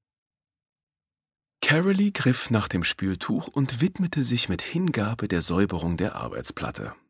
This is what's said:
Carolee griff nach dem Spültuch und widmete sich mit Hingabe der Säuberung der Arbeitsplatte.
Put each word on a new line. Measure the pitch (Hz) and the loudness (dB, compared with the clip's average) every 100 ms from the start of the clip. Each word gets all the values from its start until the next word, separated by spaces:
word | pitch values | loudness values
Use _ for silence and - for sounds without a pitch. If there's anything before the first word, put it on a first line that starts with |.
| _ _ _ _ _ _ _ _ _ _ _ _ _ _ _ - | _ _ _ _ _ _ _ _ _ _ _ _ _ _ _ -4
Carolee | - 156 190 196 202 | 2 4 4 4 2
griff | - 123 127 - | 2 2 2 2
nach | 113 - | 2 2
dem | 90 | 0
Spültuch | 85 - 95 87 - 110 - | -2 -2 -2 -2 -2 -2 -2
und | 143 135 120 | -2 -2 0
widmete | 180 - 175 151 | -2 0 -2 0
sich | 120 120 - | 0 0 0
mit | 87 | -4
Hingabe | - 170 180 113 101 117 104 | -2 -2 0 0 0 -2 0
der | 87 | 0
Säuberung | - 87 101 85 85 82 | 2 2 2 0 -2 0
der | 90 | -2
Arbeitsplatte. | - 60 - - - 58 - 50 - | -2 -8 -6 -6 -6 -8 -6 -10 -12